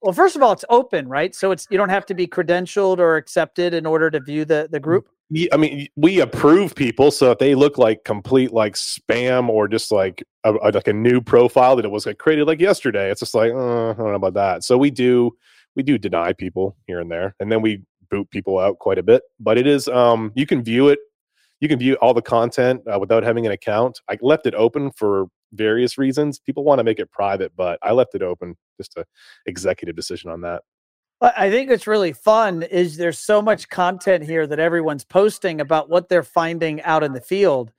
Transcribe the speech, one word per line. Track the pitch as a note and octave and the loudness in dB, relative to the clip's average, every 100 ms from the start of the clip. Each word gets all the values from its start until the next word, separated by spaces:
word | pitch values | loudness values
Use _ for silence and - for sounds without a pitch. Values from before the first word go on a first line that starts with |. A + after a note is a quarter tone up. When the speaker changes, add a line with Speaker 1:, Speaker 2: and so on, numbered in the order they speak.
Speaker 1:
well, | F#3+ | -2
first | F3+ F#4+ D#4+ | 2 2 4
of | |
all, | B3 | 2
it's | F#3 - | 2 2
open, | A#3+ B3+ E3+ B2+ | 2 2 -4 -4
right? | C3+ F3+ - | -4 -4 -2
So | F#3+ | -2
it's, | F3+ - | -2 -2
you | F#3+ | -2
don't | G3 | 0
have | G3 - | -2 -4
to | |
be | F3+ E3+ | -6 -4
credentialed | - E3 F3 F3+ G#3 F#3+ F3+ | -2 -2 -2 -2 0 0 2
or | E3+ D#3+ | 2 2
accepted | - F#3 D#3 - F3 | 0 -2 -2 -2 -2
in | E3+ D#3 | -2 -2
order | D#3+ D#3+ | 0 0
to | D3+ | -2
view | C3+ D3+ D3+ | -4 -4 0
the, | D3+ D#3 | 0 0
the | D#3 | -6
group? | D3 F3+ - _ - | -2 -2 -2 _ -8
Speaker 2:
Ye-, | D#3 F3 | -4 0
I | D3 | 2
mean, | D3+ C#3+ | 2 -2
y-, | C#3+ - | -10 0
we | D#3+ F#3+ | 2 4
approve | B2 - D3 F3 F#3+ - | 0 2 6 6 4 -2
people, | B2+ - C#3+ | -2 2 2
so | - C3 | 4 4
if | A#2 | 4
they | C3+ | 4
look | C3+ C#3+ C#3+ | 4 4 4
like | A2+ A2 - | 2 2 -4
complete, | G#2 F#2+ C3+ B2+ | -8 0 0 2
like, | A2 G#2+ - | 0 -2 -4
spam | - - - A#2+ B2+ B2+ B2 | -10 -8 -4 -2 0 0 0
or | A2 G#2 | 0 0
just, | A2 - | -2 -2
like, | G#2 F#2+ F2+ - _ - | 0 -2 -6 -18 _ -2
a, | |
a, | G#2+ G#2 | 0 0
like, | G2 - | 0 0
a | |
new | G#2 A#2+ B2 | 0 2 0
profile | A#2 A#2+ B2 - B2+ C3 | 4 4 4 4 4 2
that | G#2 | 0
it | |
was, | G#2 G#2+ | -6 -8
like, | G2+ | -4
created, | - D3+ D3 | 0 0 0
like, | D#3 | 0
yesterday, | F#3 - - G2+ G2 | 0 0 -2 -2 -4
it's | G#2 | -4
just | - A2+ | -4 0
like, | A2+ | 0
"Uh, | B2+ B2 A#2 A2+ | -2 -4 -2 -4
I | |
don't | A2 | -4
know | A2 G2+ | -4 -2
about | F#2+ G2 | -2 -2
that." | G2 F2 | -2 -2
So | - B2+ | 0 2
we | C#3+ | 2
do, | B2+ B2 B2 A#2+ - _ _ _ - | 2 2 2 0 -4 _ _ _ -6
we | |
do | C3+ A#2+ | -2 -2
deny | G2 F2 E2+ | -2 -2 -2
people | F#2 F#2 F2+ F#2+ - - | -4 -8 -6 -6 -8 -12
here | F2 | -10
and | E2+ | -8
there, | E2+ F#2+ - | -8 -8 -8
and | G2 | -4
then | A2 | 0
we | A2 G2+ - _ _ | 0 -4 -10 _ _
boot | G2+ F#2+ | -8 -6
people | G2+ F#2+ F#2+ | -8 -4 -2
out | F#2+ F#2 | -2 -2
quite | G2+ F#2+ | -2 0
a | |
bit. | F2+ A#2+ - - | 4 2 2 -8
But | G#2+ A#2 | -2 0
it | B2+ | 2
is, | C#3+ A#2+ | 0 0
um, | B2 A#2+ A2+ A2 A#2 | 2 4 2 -2 -4
you | C#3+ | -2
can | D3+ | -2
view | A2+ A#2+ C#3+ | 0 2 4
it, | C#3+ - _ _ _ _ _ | 4 -2 _ _ _ _ _
you | D3+ | -2
can | C3 | 0
view | B2+ C3 | 0 2
all | A#2+ | 2
the | A#2 | 2
content, | - A#2 A#2 - B2+ B2+ A#2 | 0 0 0 0 0 -2 -4
uh, | G2+ | -4
without | F#2+ A2+ | 0 2
having | A2+ A#2 A2+ | 2 -2 -2
an | |
account. | G2 - G#2+ B2+ - - | -4 -4 -2 -2 -4 -10
I | - | -2
left | B2 D#3 - | 0 2 0
it | |
open | G#2+ A2+ D3+ C#3 | 0 0 0 -8
for | - G#2 G2 F#2 _ _ | -4 -2 -2 -4 _ _
various | G#2+ A2 A2+ B2 - | -4 -2 0 0 0
reasons. | C3+ C3 D3 C3+ | -2 0 -2 -4
People | - C#3 | -8 -2
wanna | C#3+ C3+ | 0 2
make | A2+ G#2+ | 0 -2
it | F#2+ | -6
private, | - G2+ G2 - F2 | -4 -2 -2 -6 -4
but | F2+ E2+ | -6 -4
I | G#2 | 0
left | A#2+ B2 | 0 0
it | F#2+ | -2
open. | F2+ F2 F2 E2 _ - | -6 -8 -12 -16 _ -20
Just | - - | -16 -14
a | E2+ _ - _ - | -16 _ -20 _ -18
executive | F2+ F#2+ F#2 F2 E2 | -6 -4 -4 -8 -12
decision | - F2 F2 | -10 -12 -12
on | E2+ | -12
that. | F2 F2 - _ _ _ _ - | -10 -10 -14 _ _ _ _ 0
Speaker 1:
What | - A#3 | 0 2
I | G3 | 0
think | A3+ C4+ | 0 0
it's | A3 G#3 | -2 0
really | G#3+ F3+ | -2 -2
fun | C#3 - A3 G#3+ E3+ | -2 2 2 2 -2
is | E3+ F3+ F3 D3+ | -4 -2 -2 -2
there's | E3+ D3+ | -6 -4
so | - G#3 | 0 0
much | G#3+ G3+ - | 0 -2 -4
content | - F3+ F#3 - F3 D3+ | -4 -2 -2 0 -2 -2
here | E3 D3+ | -4 -2
that | D3 | -2
everyone's | E3 E3+ D#3 D3 - | 0 0 -2 -6 -2
posting | F#3 G#3 - F#3 D#3 | 2 2 0 -6 -4
about | C#3+ D#3+ D3 | -2 -2 0
what | F3 F3+ | -2 0
they're | F3 | -2
finding | C3+ E3+ E3 E3+ D#3+ D3+ | 0 -2 -2 -2 -4 -4
out | D#3 D#3+ | -2 0
in | D3 | -2
the | C3 | -6
field. | - F#3+ F#3+ C3+ A2+ | -6 0 2 0 -4